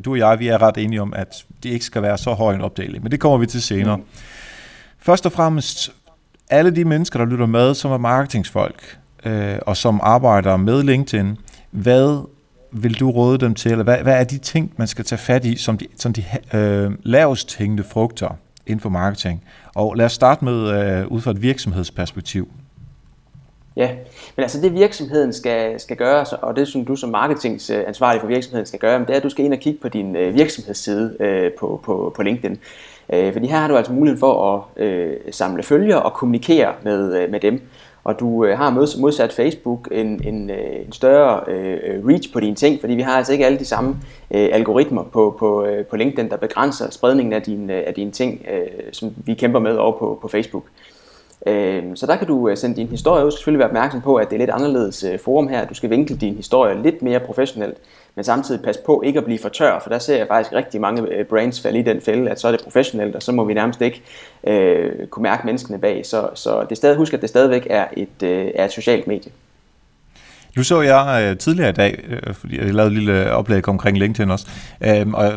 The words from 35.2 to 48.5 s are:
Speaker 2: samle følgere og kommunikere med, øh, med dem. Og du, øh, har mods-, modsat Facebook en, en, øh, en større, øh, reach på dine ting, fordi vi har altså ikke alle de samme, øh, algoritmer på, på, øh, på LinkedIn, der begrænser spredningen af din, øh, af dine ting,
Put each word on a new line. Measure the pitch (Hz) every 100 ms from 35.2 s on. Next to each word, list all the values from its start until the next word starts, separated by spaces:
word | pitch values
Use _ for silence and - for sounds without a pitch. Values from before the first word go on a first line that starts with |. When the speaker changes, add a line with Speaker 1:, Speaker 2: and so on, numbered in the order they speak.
| 82
Speaker 2:
samle | - 95 87
følgere | - 147 208 170
og | -
kommunikere | - 120 120 143 160 107 -
med, | 107 101 98 90
øh, | 90
med | 101
dem. | 101 127 - - - _ -
Og | 110
du, | 120 113
øh, | 107 110
har | 143
mods-, | 127 147 123
modsat | 143 147 113
Facebook | - 135 156 127 120 -
en, | 107 110 107
en, | 104 107 101
øh, | 98 - - -
en |
større, | - 131 143 135 104 -
øh, | 92 95 90 95 98 110
reach | 165 -
på | 120
dine | 107
ting, | 104 147 135
fordi | 113
vi | 120
har | 131 131
altså | 127
ikke | 139 131
alle | 139
de |
samme, | 135 110 127 139 - - -
øh, | 104 104
algoritmer | 110 110 110 147 113
på, | 82 117 107 101
på, | 107 104
øh, | 101 104 104
på | 110
LinkedIn, | 131 135 110
der | 104
begrænser | 107 - 139 - -
spredningen | - 123 135 120
af | 107
din, | 107 104 101
øh, | 92 85
af |
dine | 95 104
ting, | - 127 - -